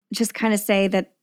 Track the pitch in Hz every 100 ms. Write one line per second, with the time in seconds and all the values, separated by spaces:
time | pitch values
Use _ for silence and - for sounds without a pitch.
0 | - 208 220 - 226 208 - 196 196 190
1 | - _